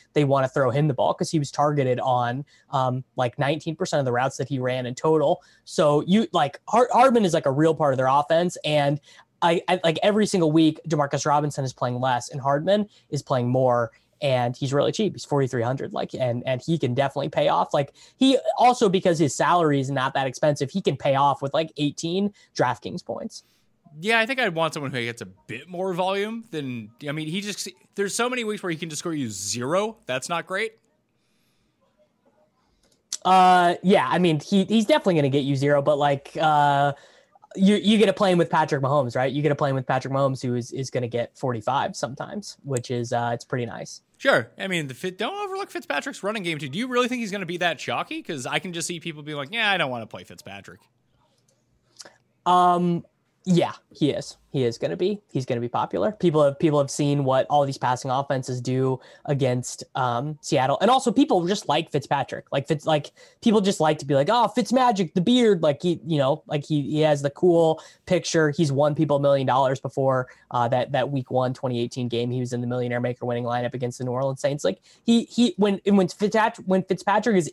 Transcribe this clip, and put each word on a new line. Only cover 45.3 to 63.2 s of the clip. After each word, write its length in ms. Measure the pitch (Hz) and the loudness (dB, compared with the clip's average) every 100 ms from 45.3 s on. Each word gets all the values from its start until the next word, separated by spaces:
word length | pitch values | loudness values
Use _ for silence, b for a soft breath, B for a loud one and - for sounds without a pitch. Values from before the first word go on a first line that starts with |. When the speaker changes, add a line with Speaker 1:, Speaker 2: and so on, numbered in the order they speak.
| 403 | -6
Speaker 2:
overlook 280 | 403 381 392 | -8 -8 -8
Fitzpatrick's 520 | - - 285 285 - | -10 -6 -6 -6 -8
running 200 | 196 220 | -6 -6
game, 160 | 170 151 | -6 -6
too. 100 | 143 | -8
Do 100 | 165 | -8
you 100 | 254 | -4
really 200 | 247 247 | -2 -2
think 120 | 247 | -4
he's 120 | 214 | -6
gonna 140 | 202 170 | -8 -8
be 100 | 175 | -4
that 200 | 175 147 | -2 -4
chalky? 440 | - 123 175 311 | -6 -6 -6 -10
'Cause 220 | - 147 | -10 -8
I 140 | 131 156 | -4 -4
can 160 | 185 | -4
just 120 | 170 160 | -8 -8
see 140 | 170 | -8
people 220 | 175 151 | -10 -12
being 160 | 147 147 | -10 -10
like, 160 | 135 | -8
"Yeah, 160 | 233 208 | -2 0
I 80 | 185 | 0
don't 120 | 143 | -2
wanna 160 | 120 107 | -4 -10
play 180 | 98 | -14
Fitzpatrick." 560 | 90 90 95 98 92 90 _ _ _ _ _ _ _ _ _ _ _ B B B _ _ | -16 -20 -16 -18 -18 -20 _ _ _ _ _ _ _ _ _ _ _ B B B _ _
Speaker 1:
Um, 640 | 175 180 180 175 175 175 - _ _ _ 185 | 2 4 4 4 0 -2 -6 _ _ _ 0
yeah, 260 | 170 113 - _ | 2 2 -4 _
he 180 | - 143 | -2 -2
is. 280 | 85 - - _ | -2 -8 -18 _
He 140 | 143 | -2
is 120 | 120 - | -2 -2
gonna 200 | 139 175 | -6 -2
be. 260 | 196 208 _ | -2 -4 _
He's 160 | 135 127 | -6 -4
gonna 140 | 120 | -4
be 80 | 120 | -2
popular. 420 | 110 135 185 214 | -4 -2 -2 -2
People 320 | 208 175 156 | 0 2 4
have, 160 | 143 139 | 2 2
people 220 | 165 147 | 2 2
have 100 | 139 | 0
seen 320 | - 143 143 | 0 0 0
what 240 | 131 131 123 | 2 0 2
all 160 | 147 | 2
these 140 | 139 135 | 0 -2
passing 320 | 127 127 135 | -2 -2 -2
offenses 500 | 127 135 131 131 127 | -4 -2 -4 -4 -6
do 380 | 127 127 131 131 B B - | -2 0 0 -2 B B -4
against, 580 | 139 127 123 - - - | 0 0 -2 -6 -12 -10
um, 420 | 139 127 120 147 151 | -4 -2 -2 -6 -10
Seattle, 380 | - 143 131 139 | -2 0 2 2
and 100 | 202 | 2
also 220 | 262 240 | 2 2
people 340 | 254 285 190 175 | 2 2 2 0
just 220 | 202 - | -2 0
like 240 | 151 160 | -2 -2
Fitzpatrick. 540 | 143 - 139 123 - - | -6 -2 -4 -4 -8 -6
Like, 160 | 143 - | -6 -2
Fitz, 200 | 151 160 | -2 0
like, 260 | 151 - b | 0 -2 b